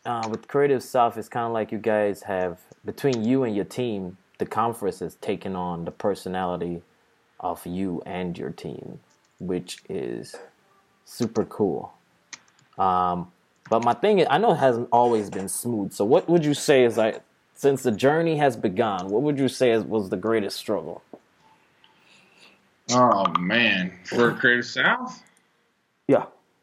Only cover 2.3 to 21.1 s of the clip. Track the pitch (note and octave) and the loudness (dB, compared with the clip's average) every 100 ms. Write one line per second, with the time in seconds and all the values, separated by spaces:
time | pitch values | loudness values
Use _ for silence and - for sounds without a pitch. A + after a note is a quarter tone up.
2.3 | F#2 F2+ F2 - - - - C#3+ A#2+ A2 | -2 -2 -6 -16 -18 -12 -4 -2 0 2
3.3 | C3 B2 G2+ F#2 - B2 G2+ F2+ F#2 _ | 2 0 -2 -4 -4 -4 -4 -8 -12 _
4.3 | - F#2 G#2+ A#2 A2 G2 - E2 - - | -8 -6 -2 -2 -2 -4 -4 -8 -10 -6
5.3 | F#2 G2 F#2 F2 E2+ E2+ - G#2+ F#2+ F#2 | -6 -4 -6 -6 -6 -8 -4 -4 -2 -4
6.3 | F#2 F2+ F2 F2 E2+ - _ _ _ _ | -4 -2 -4 -4 -8 -12 _ _ _ _
7.3 | - F#2 E2+ F2+ F2+ F#2+ E2 - F2+ F2+ | -10 -8 -6 -8 -6 -4 -6 -6 -6 -6
8.3 | E2+ D2+ E2+ E2 - - - _ _ _ | -6 -8 -10 -12 -12 -14 -16 _ _ _
9.3 | - F#2 F#2 F2 - - - B1 A#1 - | -12 -6 -4 -6 -14 -10 -8 -6 -8 -12
10.3 | - - _ _ _ _ _ _ - A2+ | -16 -20 _ _ _ _ _ _ -6 -4
11.3 | A2+ F2 - G2+ C#2 - - _ _ - | -2 -2 0 -2 -2 -8 -18 _ _ -20
12.3 | - _ _ _ - F#2+ F2+ F2+ F2 F2 | -20 _ _ _ -2 0 2 0 -2 -6
13.3 | _ _ _ - A2+ A#2+ A#2 G3+ G3+ D3 | _ _ _ -2 0 2 0 2 4 4
14.3 | D3 A3+ D#3 C3+ A#2 A#2+ A#2 A#2+ A2+ G2 | 4 4 4 4 2 2 2 4 2 -2
15.3 | G2 F#2+ - A#2+ A2 F#2+ - G#2 E3 F3 | -6 -8 -6 -4 -4 -4 -2 4 4 4
16.3 | E3+ D3 C#3+ - C3+ A#2+ A2 A2 - - | 2 2 0 4 6 6 4 0 0 -10
17.3 | _ _ - C#3 C3+ G3 G#3 E3 D#3+ E3 | _ _ -2 0 2 0 2 2 2 0
18.3 | D3+ C#3+ A2 A2 F#2 A2+ F#2+ F#2+ G#2+ D3 | 2 0 0 -2 0 0 0 -2 0 0
19.3 | C#3 C3 - B2+ A2+ E2+ G#2+ F#2+ G2+ G#2+ | 2 0 2 2 2 2 -2 -2 -2 0
20.3 | A2+ G2 - - F#2+ D#2 E2+ _ | 0 -2 -6 -4 -4 -6 -12 _